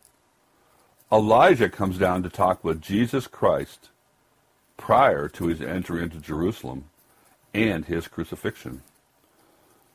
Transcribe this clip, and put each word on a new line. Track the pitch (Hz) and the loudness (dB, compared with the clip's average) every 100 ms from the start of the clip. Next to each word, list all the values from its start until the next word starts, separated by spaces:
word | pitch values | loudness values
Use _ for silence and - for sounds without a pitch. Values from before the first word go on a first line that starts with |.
| _ _ _ _ _ _ _ _ _ _ - | _ _ _ _ _ _ _ _ _ _ 0
Elijah | 107 107 113 175 139 101 | 2 6 6 6 6 2
comes | - 95 92 | 0 -4 0
down | 92 92 | 0 2
to | 90 | -2
talk | - 92 92 | 0 0 0
with | 82 80 | -2 -6
Jesus | - 98 120 139 - | -2 -2 0 -2 -6
Christ | - 117 73 69 - _ _ _ _ _ _ _ _ _ _ | -2 0 0 -2 -14 _ _ _ _ _ _ _ _ _ _
prior | - 113 135 76 73 | 0 4 4 2 -4
to | - 85 | -4 -4
his | 80 | -4
entry | 64 90 90 85 | -4 -8 -6 -6
into | 85 82 | -6 -10
Jerusalem | 73 78 87 113 64 67 - _ _ _ _ _ _ | -10 -4 -4 -4 -10 -12 -14 _ _ _ _ _ _
and | 104 113 85 76 | -2 0 -2 -4
his | 85 - | -6 -6
crucifixion. | - 82 - - - - 64 - _ _ _ _ _ _ _ _ _ _ | -10 -10 -8 -8 -10 -14 -16 -18 _ _ _ _ _ _ _ _ _ _